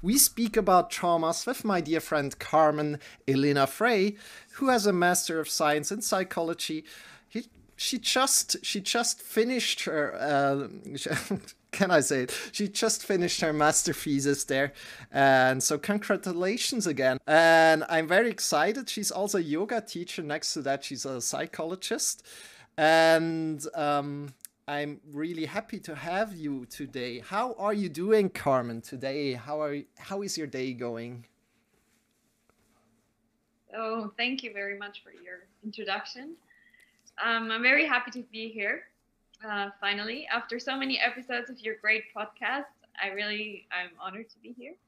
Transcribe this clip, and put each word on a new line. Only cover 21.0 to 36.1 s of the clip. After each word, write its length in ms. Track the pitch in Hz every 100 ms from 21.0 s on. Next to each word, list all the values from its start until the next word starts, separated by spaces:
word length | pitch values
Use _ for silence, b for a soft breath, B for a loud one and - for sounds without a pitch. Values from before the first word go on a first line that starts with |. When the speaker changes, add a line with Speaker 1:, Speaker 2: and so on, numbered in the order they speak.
Speaker 1:
a 160 | 135 127
psychologist. 1040 | 120 - 156 - 160 185 - 233 - - - B B B B -
And, 880 | 156 165 165 160 165 165 160 151 147 170
um, 580 | 147 143 143 143 143 135 - _ -
I'm 320 | 147 147 147 151
really 340 | 143 156 170 156
happy 340 | 165 214 202
to 160 | - 147
have 360 | 160 185 220
you 320 | 180 151 139 123
today. 520 | - 139 127 123 120
How 380 | 110 196 254 233
are 140 | 196
you 160 | 208 190
doing, 420 | 147 185 220 196
Carmen, 500 | - - 131 120 113
today? 500 | - 135 135 139 143
How 280 | 123 117 151
are, 180 | 151 143 - _
how 240 | - 196
is 160 | 202 -
your 80 | 151
day 280 | 131 131
going? 500 | 123 120 117 117 123 117 _ _ _ _ _ _ _ _ _ _ _ _ _ _ _ _ _ _ _ _ _ _ _ _ 220
Speaker 2:
Oh, 360 | 220 226 214 -
thank 280 | 240 262
you 80 | 247
very 260 | 202 202 202
much 240 | 202 202
for 80 | 185
your 380 | 175 175 180 _ _
introduction. 720 | 214 208 196 202 -